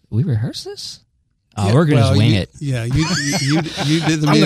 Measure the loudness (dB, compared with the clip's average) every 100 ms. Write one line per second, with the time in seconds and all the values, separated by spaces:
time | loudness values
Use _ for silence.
0 | -6 -2 0 0 -2 -8 -14 -14 -16 -18
1 | _ _ _ _ _ -6 0 2 4 4
2 | 4 4 4 2 -2 -8 -6 -4 -2 -2
3 | 0 -2 -2 -2 0 -2 -2 -6 -2 0
4 | 0 0 2 2